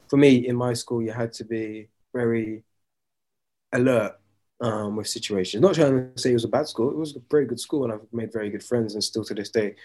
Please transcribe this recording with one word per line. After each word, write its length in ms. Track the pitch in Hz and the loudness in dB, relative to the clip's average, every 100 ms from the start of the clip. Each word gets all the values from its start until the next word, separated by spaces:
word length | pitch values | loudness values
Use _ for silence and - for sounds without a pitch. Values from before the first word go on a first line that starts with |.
| - | 0
for 80 | 139 | 6
me, 320 | 143 127 123 | 8 6 4
in 80 | 123 | 0
my 160 | 123 | 0
school, 280 | 117 - 120 | -2 -4 -4
you 120 | 113 | -4
had 200 | 110 117 | -4 -6
to 100 | - | -6
be 440 | 110 113 110 107 107 _ _ | -6 -6 -6 -10 -16 _ _
very 520 | 127 120 117 110 110 - _ _ _ _ _ _ _ _ _ - | -2 0 0 -2 -8 -14 _ _ _ _ _ _ _ _ _ -6
alert, 460 | 127 123 120 101 - _ _ _ - | 2 4 4 2 -6 _ _ _ -6
um, 360 | 120 107 104 107 | -4 -2 -4 -4
with 120 | 104 | -6
situations. 520 | - - 104 92 104 | -8 -4 -2 -2 4
Not 140 | 185 | 4
trying 380 | 165 143 131 127 | 4 4 2 -2
to 60 | - | -2
say 100 | 131 | 0
it 40 | |
was 100 | 120 | 2
a 40 | 113 | 2
bad 200 | 123 151 | 0 -2
school. 220 | - 123 | -2 -2
It 60 | 151 | -2
was 180 | 156 139 | -6 -8
a 40 | - | 0
very 140 | 151 | 2
good 160 | 127 120 | 2 -4
school, 240 | - 151 | -4 -4
and 80 | 123 | -2
I've 200 | 107 113 | -6 -8
made 200 | 117 110 | -8 -6
very 180 | 113 104 | -6 -6
good 120 | 101 | -6
friends, 320 | - 120 110 | -2 -2 -2
and 100 | 107 | -2
still 200 | 101 113 | -4 -4
to 100 | 107 | -6
this 160 | 104 101 | -6 -4
day, 260 | 113 104 - | -2 -2 -4